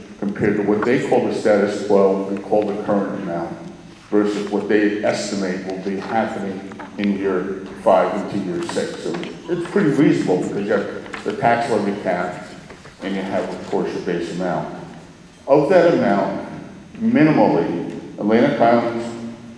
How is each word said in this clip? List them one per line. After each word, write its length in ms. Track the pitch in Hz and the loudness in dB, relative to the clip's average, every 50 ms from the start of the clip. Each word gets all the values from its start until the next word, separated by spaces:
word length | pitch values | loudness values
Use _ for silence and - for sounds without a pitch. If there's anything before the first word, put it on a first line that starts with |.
| - - - - | -16 -16 -10 -6
compared 360 | 104 101 98 - 120 104 101 | -6 -4 -2 0 2 2 2
to 60 | 104 101 | 2 2
what 220 | 101 104 104 - | 2 2 2 4
they 200 | 117 131 143 - - | 2 2 2 2 2
call 180 | 131 120 107 | 2 2 2
the 80 | 104 98 | 2 0
status 520 | - - 110 104 101 98 101 - - - | 0 2 4 4 4 4 2 0 -2 0
quo, 360 | - 104 98 98 95 98 98 98 98 | 4 4 6 6 6 4 2 -2 -4
we 80 | 101 101 | -4 -6
call 260 | - - 107 104 104 | -4 0 0 2 2
the 180 | 101 101 101 - | 0 -2 -4 -2
current 360 | - 104 101 98 95 - 98 - | 0 0 0 0 -2 -4 -6 -6
amount, 360 | 90 - - 170 165 - - - - - - - - - - - - | -6 -4 -4 -6 -6 -8 -12 -14 -16 -16 -18 -20 -20 -20 -20 -6 0
versus 380 | 104 104 104 104 104 101 101 - | 2 2 2 2 0 -2 -4 -2
what 180 | 104 98 98 101 | -2 -2 0 2
they 360 | 110 107 104 104 101 - - | 2 2 2 2 0 0 0
estimate 640 | - - - - - 104 98 95 92 90 95 92 | 0 -2 -2 -4 -4 -4 -4 -2 -2 -4 -4 -6
will 160 | 92 - 92 - | -8 -8 -6 -6
be 160 | - 139 92 | -6 -6 -6
happening 760 | 95 - 110 113 107 - - 104 98 98 95 95 - - - - - - - - | -4 -2 -2 -2 -2 -2 -4 -6 -6 -6 -8 -8 -10 -12 -14 -14 -16 -12 -6 -2
in 200 | 101 101 98 92 | 0 0 0 0
year 480 | 98 98 95 90 90 95 95 - - - - - - | 0 0 0 0 -2 -4 -6 -8 -10 -12 -10 -2 2
five 500 | 110 95 92 - - - 101 92 - - | 4 4 4 4 2 0 -4 -4 -4 -4
into 60 | 101 90 | -4 -4
year 160 | 90 87 85 85 - | -4 -4 -6 -6 -4
six. 340 | - - 90 170 170 - - | -4 -4 -4 -4 -6 -6 -6
So 100 | 175 165 175 175 - - - - - | -6 -6 -6 -6 -8 -10 -12 -8 -6
it's 180 | 170 170 - - | -6 -4 -4 -2
pretty 200 | - 208 175 151 | 0 2 2 2
reasonable 520 | 135 131 156 175 143 - - 120 113 - - | 4 4 6 6 4 4 2 2 0 0 0
because 240 | - - 101 101 | -2 -4 -4 -2
you 60 | 104 110 | 0 0
have 520 | - - - - - - - - - - | 0 0 -2 -8 -10 -12 -12 -12 -8 -6
the 120 | 110 107 | -6 -4
tax 340 | - - 117 117 117 - - | 0 2 2 2 2 2 0
levy 300 | 117 104 101 101 98 98 - | 0 0 0 0 -2 -2 -2
cap 440 | 95 90 90 87 - - - - - - - - - - - - - - - - | -2 -2 -2 -2 -4 -6 -8 -12 -14 -16 -18 -18 -18 -20 -20 -20 -20 -16 -10 -8
and 120 | 98 98 | -6 -4
you 80 | 98 95 | -4 -4
have, 260 | 98 98 92 90 92 | -4 -2 -4 -4 -4
of 180 | 90 - - - | -6 -10 -8 -4
course, 240 | - 95 87 - - | -4 -2 -2 -2 -4
your 100 | - - | -6 -4
base 300 | - 87 85 82 - 87 | -4 -2 -2 -4 -4 -6
amount. 400 | 87 92 90 82 78 80 - - - - - - - - - - - - - - - - | -4 -4 -2 -2 -2 -4 -6 -8 -12 -14 -14 -16 -18 -20 -20 -20 -20 -20 -20 -20 -6 0
Of 220 | 139 139 151 151 - | 4 4 4 6 6
that 260 | 190 180 170 170 - | 6 6 6 6 4
amount, 540 | 127 113 101 101 98 98 98 98 98 - - - - - - - - - - - | 4 4 2 2 2 0 0 -2 -6 -8 -10 -12 -14 -14 -16 -18 -20 -20 -16 -8
minimally, 1000 | - 110 113 120 139 156 156 147 127 107 92 78 - 85 - 120 - - - - - - - - - | -2 0 2 4 6 6 6 6 6 4 4 4 2 2 0 -2 -4 -4 -6 -8 -10 -12 -12 -10 -4
Atlantic 400 | 104 104 110 117 131 147 - - | 0 4 4 6 6 4 4 4
Highlands 760 | 123 117 120 117 117 117 117 113 - - - - - - - - - - - | 4 6 6 4 2 0 -2 -4 -6 -6 -8 -10 -10 -12 -12 -14 -16 -18 -10